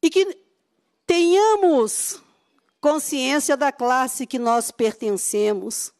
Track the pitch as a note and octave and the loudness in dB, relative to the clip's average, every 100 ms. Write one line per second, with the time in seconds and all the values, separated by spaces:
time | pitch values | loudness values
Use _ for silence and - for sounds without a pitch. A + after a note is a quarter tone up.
0 | E4 F#4 G4 - _ _ _ _ _ _ | 2 2 0 -4 _ _ _ _ _ _
1 | - F4 E4+ F#4 G#4+ G#4 F#4 C#4+ A3 - | -2 2 4 4 4 4 4 4 0 -2
2 | - - _ _ _ _ _ _ D4 D4+ | -8 -10 _ _ _ _ _ _ -2 -2
3 | - C#4 B3+ D4 - C#4 C#4+ C#4 B3 B3+ | -4 -4 -2 -2 0 0 0 -2 -2 0
4 | C4 - B3+ C4 A#3+ A#3 A#3 - A3+ G#3+ | -2 -6 -8 -4 0 0 -2 -2 -2 -2
5 | A3 G3 - G#3 G#3 G#3 G3 - - _ | -4 -4 -4 -2 0 -2 -6 -10 -12 _